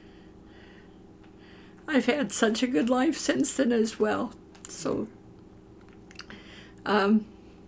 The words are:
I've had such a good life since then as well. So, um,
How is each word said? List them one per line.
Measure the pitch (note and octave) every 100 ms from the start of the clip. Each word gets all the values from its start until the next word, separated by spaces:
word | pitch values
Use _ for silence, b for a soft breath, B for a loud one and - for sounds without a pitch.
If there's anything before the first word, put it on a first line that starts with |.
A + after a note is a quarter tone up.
| B B B B B B B B B B - - - B B B B B -
I've | C#4+ A#3+
had | D4 G#3+
such | - A3 A3
a | B3
good | C#4+ A#3+
life | B3+ D4 -
since | - C4 - -
then | A#3+
as | A#3 A3+ -
well. | G#3+ G3 A3+ - - - -
So, | - - - G#3+ - - - - - - - - - - - B B B B B B -
um, | G3+ G3+ G#3+ - B B B